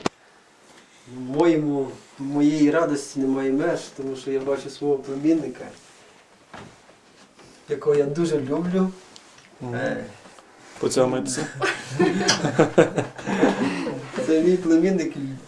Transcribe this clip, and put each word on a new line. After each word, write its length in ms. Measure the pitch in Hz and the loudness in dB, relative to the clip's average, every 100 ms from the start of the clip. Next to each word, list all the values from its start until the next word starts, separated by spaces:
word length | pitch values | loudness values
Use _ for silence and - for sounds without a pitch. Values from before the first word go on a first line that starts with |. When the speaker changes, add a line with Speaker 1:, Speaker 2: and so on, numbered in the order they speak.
| - _ _ _ _ _ - - - - 120 127 | -12 _ _ _ _ _ -20 -20 -20 -20 -18 -12
Speaker 1:
В 40 | |
моєму, 600 | 127 143 170 156 147 143 131 113 - - | -4 2 4 4 2 -2 -4 -8 -18 -12
в 40 | |
моїй 480 | 139 147 147 156 147 | -4 2 4 6 4
радості 500 | 160 147 143 - 139 | 4 2 -2 -4 -2
немає 320 | 135 135 135 | 0 0 0
меж, 280 | 139 170 151 - - | 0 0 -2 -6 -10
тому 200 | 135 131 | -8 -8
що 140 | 139 | -4
я 100 | 135 | -4
бачу 300 | 135 139 135 | -2 -4 -4
свого 260 | - 143 139 | -6 0 0
племінника, 680 | 131 139 151 165 135 123 123 - - - - - _ _ _ - - - - - _ - - _ - - - | -2 -2 2 2 0 -10 -14 -18 -20 -20 -20 -20 _ _ _ -20 -20 -20 -20 -20 _ -20 -20 _ -20 -18 -8
якого 280 | 139 151 143 | -4 2 2
я 80 | |
дуже 360 | 143 156 170 151 | 2 0 0 0
люблю. 500 | 131 156 175 190 190 - - - - - - - | -2 -2 0 2 0 -2 -18 -20 -20 -20 -20 -12
Speaker 2:
Мгм. 140 | 127 | -8
Speaker 1:
Е, 300 | 120 127 113 110 - - - - - - - | -4 -4 -4 -8 -16 -20 -20 -20 -20 -18 -4
Speaker 2:
Поцьомайтеся. 680 | 127 131 127 131 131 147 156 139 - - - 135 | -2 2 2 0 -4 -6 -6 -4 -4 -4 -6 0
Speaker 1:
<laughs> 280 | 185 185 196 - 160 135 151 - 156 - - - - 196 - - - - - 139 - - - | 2 2 0 0 0 2 4 6 4 4 -6 -6 -4 2 2 2 -2 -4 -6 -8 -10 -6 0
Це 160 | 156 | 2
мій 140 | 170 180 | 4 2
племінник, 560 | 165 165 180 185 156 147 135 131 | 4 4 4 0 -2 -6 -10 -10